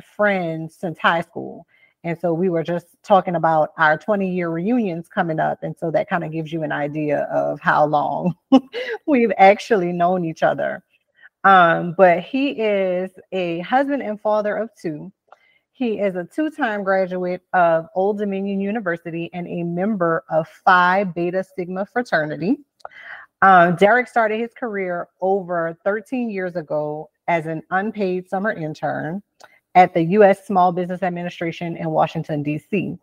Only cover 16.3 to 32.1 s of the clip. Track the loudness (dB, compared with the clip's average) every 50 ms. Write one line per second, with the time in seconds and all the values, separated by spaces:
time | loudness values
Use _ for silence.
16.3 | -4 -4 -4 -4 -4 -4 -4 -4 -4 -2 -2 0 0 0 0 0 -2 -4 -4 -4
17.3 | -6 -6 _ _ 2 2 4 4 4 2 -2 -2 -4 -2 0 0 -2 -2 -4 -4
18.3 | -4 -4 -4 -4 -4 -4 -4 -4 -4 -4 -4 -4 -6 -6 -6 -8 -8 -8 -8 -8
19.3 | -10 -10 -10 -8 -8 -6 -6 -4 -4 -2 -2 -2 -2 0 0 0 0 -2 -4 -2
20.3 | -2 -2 -2 -4 -8 -2 2 4 4 6 6 4 2 2 0 -2 -2 -4 -4 -2
21.3 | -2 -4 -6 -8 _ -10 -8 -8 -6 -8 -8 -6 -4 -6 -4 -2 -2 -2 -2 -2
22.3 | -6 -4 -2 -2 -2 -2 -4 _ _ _ -20 -20 -20 -20 -20 -18 -18 -20 -20 -20
23.3 | _ _ 4 6 8 8 6 6 4 4 4 4 4 4 0 0 0 0 0 0
24.3 | 0 -4 -6 -8 -8 -8 -8 -6 -6 -4 -4 -4 -6 -6 -8 -12 _ -4 -2 0
25.3 | 0 -2 -2 -4 -4 -2 -2 -4 -6 -4 -4 -2 -2 -4 -4 _ -6 -4 -4 -4
26.3 | -4 -6 -6 -6 -6 -8 -6 -4 -4 -4 -4 -4 -6 -8 -12 -14 _ _ _ -2
27.3 | -2 -2 -2 -4 -8 -8 -6 -4 -4 -2 -2 -4 -4 -4 -4 -2 -4 -4 -6 _
28.3 | -6 -4 -4 -4 -4 -4 -6 -8 -8 -6 -6 -6 -4 -6 -6 -6 -8 -10 -10 _
29.3 | _ _ -20 -20 _ _ _ _ 4 4 4 4 4 0 0 2 6 6 6 6
30.3 | 6 4 -2 -2 2 2 2 2 2 -2 -4 -6 -6 -4 -4 -4 -4 -6 -8 -8
31.3 | -8 -8 -6 -6 -6 -6 -8 -8 -8 -6 -6 -2 0 0 0 0